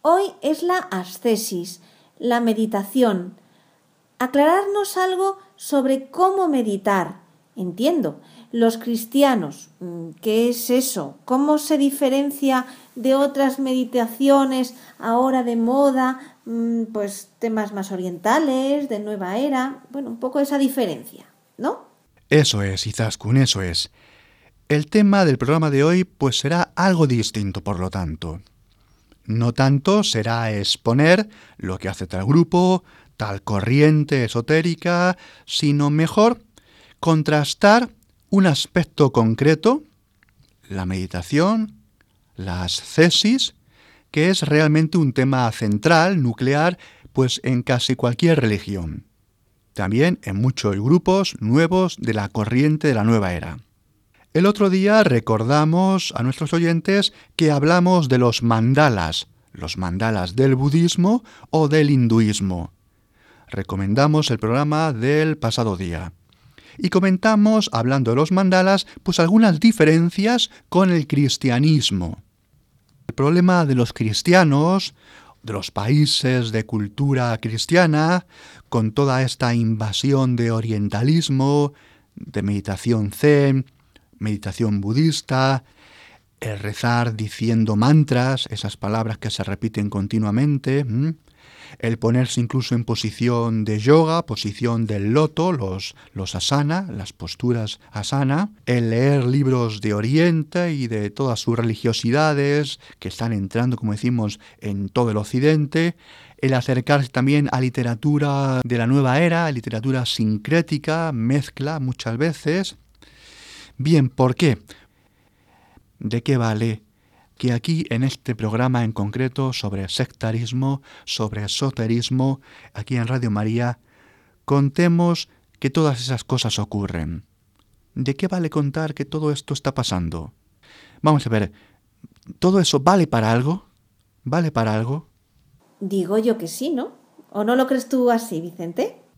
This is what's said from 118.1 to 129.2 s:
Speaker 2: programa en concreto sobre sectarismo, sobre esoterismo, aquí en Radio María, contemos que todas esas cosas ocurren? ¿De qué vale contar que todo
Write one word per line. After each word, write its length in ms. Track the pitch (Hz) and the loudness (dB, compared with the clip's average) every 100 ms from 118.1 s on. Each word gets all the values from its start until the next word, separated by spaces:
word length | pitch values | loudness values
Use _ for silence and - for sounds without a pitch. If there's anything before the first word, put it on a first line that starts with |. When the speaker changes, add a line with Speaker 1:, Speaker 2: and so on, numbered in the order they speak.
| - - | -4 -8
Speaker 2:
programa 500 | 113 110 113 127 123 | -6 -4 0 0 0
en 80 | 113 | -2
concreto 600 | 110 104 120 131 131 135 | -2 -4 -2 -4 -4 -6
sobre 360 | 123 104 98 95 | -4 -6 -6 -6
sectarismo, 920 | - 127 - 113 113 113 127 135 139 - - | -4 -6 -4 -6 -4 -4 -4 -2 -4 -8 -20
sobre 400 | - - 107 107 | -12 -6 -6 -6
esoterismo, 960 | 101 - 139 - 113 117 117 131 131 135 _ - - | -6 -4 -4 -4 -2 -2 -2 -2 0 -2 _ -20 -18
aquí 240 | - 104 123 | -14 -6 -4
en 100 | 117 | -2
Radio 240 | 131 120 | -2 -2
María, 480 | 104 107 117 120 120 _ _ _ _ _ _ | -2 -2 -2 -2 -6 _ _ _ _ _ _
contemos 840 | - 143 139 139 175 170 175 170 - _ _ _ | -2 2 2 2 2 4 2 0 -6 _ _ _
que 120 | 139 | -2
todas 300 | 151 156 123 | 0 0 0
esas 240 | 123 123 | -4 -6
cosas 340 | - 127 113 - | -4 -4 -2 -4
ocurren? 680 | 104 104 95 85 78 85 - _ _ _ _ _ _ | -4 -4 -4 -4 -6 -8 -14 _ _ _ _ _ _
¿De 200 | - 131 | -6 -4
qué 140 | 139 190 | -2 -4
vale 220 | 180 165 | -2 -2
contar 440 | 156 143 147 156 | -2 -2 -4 -6
que 100 | 147 | -6
todo 260 | 139 156 | -8 -4